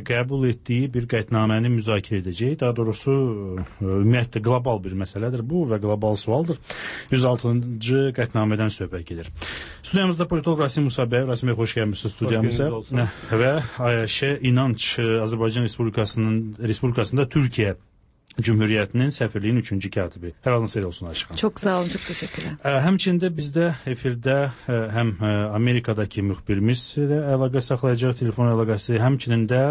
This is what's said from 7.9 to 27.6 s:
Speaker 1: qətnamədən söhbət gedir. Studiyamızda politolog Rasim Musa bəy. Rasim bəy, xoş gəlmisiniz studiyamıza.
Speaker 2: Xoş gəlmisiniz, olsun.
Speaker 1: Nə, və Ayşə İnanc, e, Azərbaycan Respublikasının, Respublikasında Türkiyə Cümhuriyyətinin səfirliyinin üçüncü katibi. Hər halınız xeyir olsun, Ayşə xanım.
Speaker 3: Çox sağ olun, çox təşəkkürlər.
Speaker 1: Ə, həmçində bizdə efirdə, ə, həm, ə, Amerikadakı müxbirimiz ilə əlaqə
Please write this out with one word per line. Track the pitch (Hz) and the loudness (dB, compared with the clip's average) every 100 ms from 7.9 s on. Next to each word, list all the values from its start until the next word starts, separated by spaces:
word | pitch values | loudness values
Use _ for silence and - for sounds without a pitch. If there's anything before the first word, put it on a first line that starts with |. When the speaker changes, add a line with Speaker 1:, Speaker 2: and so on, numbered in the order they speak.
| 135 139 | 2 2
Speaker 1:
qətnamədən | 123 117 113 107 107 110 | 0 -2 0 2 2 0
söhbət | - 90 90 85 | -2 -6 -8 -8
gedir. | 85 80 - - - - - | -10 -12 -12 -12 -12 -14 -14
Studiyamızda | - 190 185 165 175 | -2 2 2 0 0
politolog | 165 156 156 | 0 2 2
Rasim | 143 151 143 | 2 2 0
Musa | 123 | 0
bəy. | 120 123 131 | 0 2 0
Rasim | 120 127 | 0 0
bəy, | 110 | 0
xoş | 113 120 | 0 0
gəlmisiniz | 107 95 110 | -2 -2 -6
studiyamıza. | - 117 113 117 120 | -4 0 2 2 2
Speaker 2:
Xoş | 143 | -2
gəlmisiniz, | 113 | -4
olsun. | 107 127 | -2 0
Speaker 1:
Nə, | 113 - - 113 | 0 -4 -2 2
və | 127 151 120 - 123 | 2 2 -2 -2 0
Ayşə | 117 110 - 139 139 | 2 0 0 0 0
İnanc, | 131 123 135 110 - - | 2 4 2 0 -4 -2
e, | 113 113 110 | 0 2 0
Azərbaycan | 113 113 117 117 | 0 0 0 -2
Respublikasının, | - 113 113 107 117 110 110 110 107 | 0 -2 0 0 0 2 0 -2 -4
Respublikasında | 113 107 127 120 107 127 | -4 0 0 0 0 0
Türkiyə | 127 156 131 - 101 92 _ _ _ _ _ - | 2 2 0 0 0 -2 _ _ _ _ _ -4
Cümhuriyyətinin | 113 107 107 110 101 120 135 - | 2 2 4 2 2 2 0 0
səfirliyinin | 113 104 104 123 | -2 0 0 0
üçüncü | - 98 95 | 0 -4 -2
katibi. | 107 87 87 87 - | -2 -4 -6 -14 -4
Hər | 131 | 0
halınız | 120 113 110 | 2 0 -2
xeyir | |
olsun, | 92 87 85 | -4 -6 -10
Ayşə | 73 | -8
xanım. | - 165 | -8 -2
Speaker 3:
Çox | 214 - | -2 0
sağ | 202 180 | 0 0
olun, | 175 | -2
çox | 190 | -6
təşəkkürlər. | - 165 156 - 156 151 | -8 -8 -8 -8 -10 -4
Speaker 1:
Ə, | 139 135 | 0 2
həmçində | 160 190 185 175 185 | 4 4 2 2 0
bizdə | 160 147 156 170 143 - | -2 -2 0 0 0 -6
efirdə, | 123 135 120 131 139 139 - - | -4 -4 -2 0 2 0 -4 -2
ə, | 117 110 | -2 0
həm, | 113 117 90 | 0 0 0
ə, | 107 104 107 107 | 0 0 0 0
Amerikadakı | 120 123 117 107 101 - 98 | 2 2 0 -2 -2 -2 -2
müxbirimiz | 90 - 101 107 123 - 147 | -2 -2 0 2 0 -2 -2
ilə | 143 147 143 | 0 0 2
əlaqə | 135 131 131 | 2 2 0